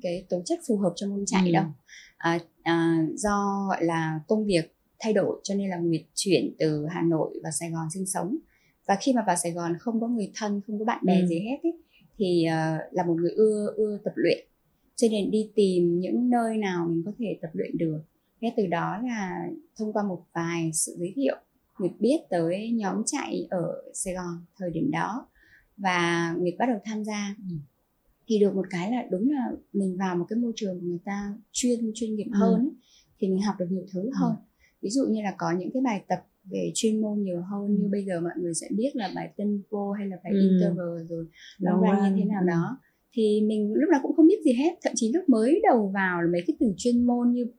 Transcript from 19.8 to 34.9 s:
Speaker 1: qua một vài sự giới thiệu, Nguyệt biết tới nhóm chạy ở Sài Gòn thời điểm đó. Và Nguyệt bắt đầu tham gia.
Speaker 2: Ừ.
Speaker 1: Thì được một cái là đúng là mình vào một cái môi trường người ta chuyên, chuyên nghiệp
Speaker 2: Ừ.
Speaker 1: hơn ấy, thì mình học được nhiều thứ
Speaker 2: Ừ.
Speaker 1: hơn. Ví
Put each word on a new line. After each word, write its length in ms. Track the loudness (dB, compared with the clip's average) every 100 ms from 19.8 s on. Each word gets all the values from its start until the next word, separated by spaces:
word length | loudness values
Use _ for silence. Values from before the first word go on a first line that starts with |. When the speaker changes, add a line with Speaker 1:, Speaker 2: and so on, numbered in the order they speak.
| -4
Speaker 1:
qua 100 | -2
một 220 | -2 -6 -6
vài 360 | -6 -4 -2 -2
sự 240 | -2 -4 -6
giới 140 | -8
thiệu, 220 | -2 -2 -2 _ _ _ -6
Nguyệt 140 | -6 0
biết 200 | 2 2 0
tới 400 | -2 0 -2 -2
nhóm 320 | -2 -2 -2 -2
chạy 400 | -4 -4 -6 -4
ở 320 | -4 -4 -6 -12
Sài 200 | -8 -6
Gòn 300 | -6 -6 -8 -14 -10
thời 120 | -6
điểm 200 | -2 -2
đó. 380 | -2 -4 -6 -10 _ _ -20 _ -4
Và 580 | 0 2 2 2 0 0
Nguyệt 160 | -2 0
bắt 80 | 0
đầu 120 | 0
tham 200 | -4 -6
gia. 300 | -4 -6 -6 -8
Speaker 2:
Ừ. 160 | -10 -10 -12 _ _ _ _ _ -2
Speaker 1:
Thì 80 | 4
được 160 | 4
một 120 | 2 -2
cái 200 | -4 -2
là 140 | -4 -2
đúng 200 | 0 0
là 200 | 0 -2 -6 _
mình 240 | -2 -2 0
vào 200 | 0 0
một 80 | -2
cái 100 | -2
môi 140 | -2 -4
trường 320 | -6 -4 -6
người 100 | -6
ta 300 | -6 -8 -8 -10 -10
chuyên, 400 | -2 0 0 -2
chuyên 200 | -4 -6
nghiệp 120 | -4 -2
Speaker 2:
Ừ. 60 | 2
Speaker 1:
hơn 160 | 4
ấy, 160 | 4 0 -4 _ _ _ _
thì 100 | -2
mình 140 | 0
học 120 | -2 -2
được 80 | -4
nhiều 140 | -4 -4
thứ 80 | -6
Speaker 2:
Ừ. 100 | -4
Speaker 1:
hơn. 200 | 0 0 0 -8 _ _ _
Ví 80 | -4